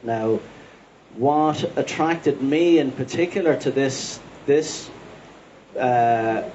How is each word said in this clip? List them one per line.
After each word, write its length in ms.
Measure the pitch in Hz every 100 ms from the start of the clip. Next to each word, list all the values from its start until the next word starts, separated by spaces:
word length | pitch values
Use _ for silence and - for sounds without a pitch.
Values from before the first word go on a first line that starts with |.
Now, 380 | 117 113 110 110 - - - - - - - -
what 480 | 131 147 156 151 - -
attracted 640 | 127 - 156 170 151 135
me 360 | 135 151 175 165
in 120 | 135
particular 640 | 127 127 165 175 202 170 143
to 140 | 135
this, 480 | 127 135 127 - - - - -
this, 440 | 147 156 - - - - - - - - - - 101
uh 640 | 127 123 117 117 113 110 -